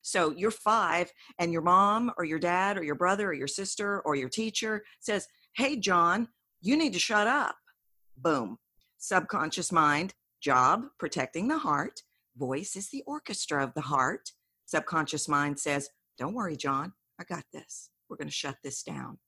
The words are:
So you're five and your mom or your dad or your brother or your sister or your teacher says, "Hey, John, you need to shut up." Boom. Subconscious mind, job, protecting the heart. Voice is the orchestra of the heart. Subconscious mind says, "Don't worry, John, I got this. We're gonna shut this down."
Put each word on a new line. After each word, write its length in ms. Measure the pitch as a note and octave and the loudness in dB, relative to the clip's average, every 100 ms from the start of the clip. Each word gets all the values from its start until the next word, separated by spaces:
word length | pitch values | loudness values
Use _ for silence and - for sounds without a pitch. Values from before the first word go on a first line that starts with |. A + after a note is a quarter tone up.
So 300 | - G3 D#3+ D#3 | -2 2 2 2
you're 140 | G#3 | -2
five 600 | A3 G#3 A3 F3+ E3+ - _ - - | 0 2 4 4 2 -2 _ -20 -4
and 140 | E3+ | 0
your 100 | E3 | 2
mom 520 | E3 F#3 G3+ G#3+ A#3+ - | 6 6 6 4 0 -2
or 60 | |
your 160 | E3 D#3+ | -2 0
dad 380 | F3 F3+ G3 G3 | 2 2 2 0
or 60 | |
your 120 | D#3 C#3+ | -2 0
brother 320 | F3+ G3+ G3+ | 2 2 0
or 60 | |
your 140 | D3 C#3 | -2 -4
sister 520 | - F#3+ - G3+ G3+ | -6 -6 -4 -2 -2
or 120 | - C#3+ | -2 -2
your 140 | C3 | -2
teacher 560 | - A3 - A3 G#3+ - _ | -4 -4 -2 -4 -6 -8 _
says, 260 | - G3+ - _ _ - | -4 -4 -4 _ _ -2
"Hey, 180 | C4 C#4+ | -2 0
John, 540 | G3 F3 E3+ F#3+ A3+ _ _ _ | 2 4 4 2 -2 _ _ _
you 160 | F3+ D4 | 0 2
need 160 | D4+ | 2
to 60 | F3+ | 0
shut 280 | - G#3+ G#3+ | 0 2 4
up." 300 | C#4 B3+ - _ _ _ _ _ - | 2 0 -6 _ _ _ _ _ -4
Boom. 420 | E3 C#3+ G#2+ A2 _ _ _ _ | 0 0 -2 -8 _ _ _ _
Subconscious 680 | - F#3+ G3+ G#3 D#3 F#3 F3 | 0 0 0 -4 -2 -4 2
mind, 440 | E3+ D3+ D3 F#3+ - _ _ | 4 6 4 -2 -8 _ _
job, 460 | - B2+ B2+ G3 C4 _ | 2 6 6 4 -2 _
protecting 520 | D3+ E3+ B2+ E3 A3+ | -6 -2 -4 -2 -2
the 80 | D#4 | 0
heart. 460 | E3+ C#3+ D#3 - _ _ _ B2 | 0 0 -2 -8 _ _ _ -8
Voice 400 | C3 C3+ G3 F#3+ | -4 -4 -4 -10
is 120 | G3+ | -8
the 140 | C#4 C#4 | -10 -8
orchestra 560 | D4 - G#3+ - D3 | -10 -8 -8 -4 -2
of 120 | C3+ | -2
the 80 | D3+ | -4
heart. 500 | C3+ C#3 C3 G#3+ - _ _ _ - | -2 0 0 -2 -12 _ _ _ -4
Subconscious 600 | D#3 - E3 D3+ D3+ - | -4 0 -2 0 -4 0
mind 320 | D3 D3 C#3+ | 0 0 -2
says, 300 | D3+ C#3+ C#3 _ _ - | -2 -2 -4 _ _ -8
"Don't 160 | C3+ | -6
worry, 220 | A#3 F#3+ D3 | -4 -6 -4
John, 380 | C#3+ C3+ E3+ - _ - | -2 -2 -4 -12 _ -18
I 60 | F3 | -10
got 180 | F3 - | -10 -10
this. 380 | D#3 - - - _ _ | -16 -16 -18 -18 _ _
We're 80 | - | -12
gonna 140 | D3 | -8
shut 280 | - C#3+ C3+ | -6 -6 -8
this 200 | C#3 - | -10 -10
down." 340 | - C#3+ B2 - | -10 -10 -10 -14